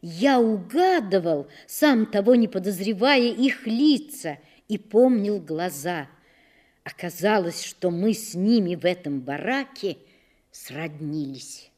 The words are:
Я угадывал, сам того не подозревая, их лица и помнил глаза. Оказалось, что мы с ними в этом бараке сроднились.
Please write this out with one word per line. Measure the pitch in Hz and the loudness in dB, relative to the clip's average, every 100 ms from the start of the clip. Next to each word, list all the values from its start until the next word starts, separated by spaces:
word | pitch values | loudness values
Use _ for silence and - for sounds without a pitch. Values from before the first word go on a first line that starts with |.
Я | 170 165 262 269 | -14 0 2 4
угадывал, | 233 214 175 294 370 359 208 190 170 151 143 - - | 4 0 -4 0 2 2 2 0 2 -2 -4 -16 -16
сам | - 302 247 220 | 2 4 4 2
того | 208 202 | 0 4
не | 247 220 | 6 4
подозревая, | 190 185 185 196 208 247 285 240 | 0 -4 -4 -4 0 2 4 2
их | 202 262 240 226 | 2 0 0 -4
лица | 226 302 285 - - 165 139 _ _ _ | 2 4 4 0 -10 -10 -10 _ _ _
и | 208 | -8
помнил | - 214 254 240 202 208 | 0 4 6 4 0 -4
глаза. | 156 160 180 143 151 175 135 _ _ _ _ _ _ _ | -4 -4 -4 -4 -6 -6 -8 _ _ _ _ _ _ _
Оказалось, | - - 175 - 190 214 170 170 | -18 -12 -12 -4 0 2 0 -6
что | - - 180 | -12 -4 -4
мы | 170 208 | 0 0
с | 220 - | -2 -4
ними | 170 196 233 180 175 | -4 2 2 2 -2
в | 170 | -2
этом | 180 175 139 | -2 -6 -8
бараке | 127 143 185 262 262 - 196 147 _ _ _ _ _ | -6 -8 -4 -4 -6 -8 -8 -8 _ _ _ _ _
сроднились. | - - 131 165 151 151 156 139 135 - - - | -20 -16 -12 -10 -10 -8 -8 -8 -10 -16 -20 -20